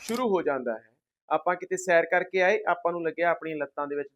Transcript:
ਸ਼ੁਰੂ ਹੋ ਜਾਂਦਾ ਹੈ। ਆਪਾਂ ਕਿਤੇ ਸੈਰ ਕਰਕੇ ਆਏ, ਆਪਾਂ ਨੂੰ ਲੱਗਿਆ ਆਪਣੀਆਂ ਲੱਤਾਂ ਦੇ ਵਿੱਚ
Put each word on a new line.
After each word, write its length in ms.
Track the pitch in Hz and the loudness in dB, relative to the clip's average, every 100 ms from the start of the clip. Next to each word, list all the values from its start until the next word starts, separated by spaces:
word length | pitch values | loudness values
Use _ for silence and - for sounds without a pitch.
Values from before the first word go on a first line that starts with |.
ਸ਼ੁਰੂ 280 | - 240 240 | -4 -2 2
ਹੋ 140 | 185 | 2
ਜਾਂਦਾ 320 | 147 135 120 | 0 -2 -4
ਹੈ। 140 | 110 _ _ _ _ - | -6 _ _ _ _ -4
ਆਪਾਂ 260 | 156 175 180 | -2 0 -2
ਕਿਤੇ 200 | 185 185 | -4 -4
ਸੈਰ 280 | 185 170 | 4 4
ਕਰਕੇ 380 | 170 180 180 185 | 4 0 2 2
ਆਏ, 200 | 180 214 - | 4 2 0
ਆਪਾਂ 240 | 170 175 | 0 -2
ਨੂੰ 140 | 175 165 | -2 -4
ਲੱਗਿਆ 240 | 160 170 | 0 0
ਆਪਣੀਆਂ 260 | 160 160 156 | 0 -4 -6
ਲੱਤਾਂ 300 | 139 - 143 | -6 -6 -4
ਦੇ 100 | 143 | -6
ਵਿੱਚ 120 | 139 | -8